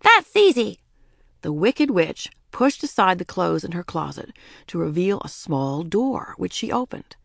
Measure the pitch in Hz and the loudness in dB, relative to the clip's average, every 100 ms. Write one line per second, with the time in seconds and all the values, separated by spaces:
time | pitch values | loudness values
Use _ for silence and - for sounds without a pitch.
0 | 415 440 - 415 403 247 214 - _ _ | 6 4 4 4 6 6 0 -4 _ _
1 | _ _ _ _ - 151 196 - 294 196 | _ _ _ _ -6 0 0 2 2 2
2 | 160 - - _ _ - 262 - 285 - | 0 -2 -12 _ _ 0 0 0 -6 0
3 | 190 180 180 - 170 165 156 170 175 165 | 2 2 -4 -2 0 0 -4 -8 -6 -6
4 | 147 143 - - - - - 170 160 151 | -6 -8 -14 -18 -20 -20 -10 -4 -2 0
5 | 185 202 - - - 143 135 139 165 196 | 0 0 -4 -14 -4 -2 -2 -4 -2 0
6 | 262 254 - - 180 - 226 240 254 - | 0 -2 -8 -8 -6 -6 -4 -4 -4 -10
7 | - - | -14 -20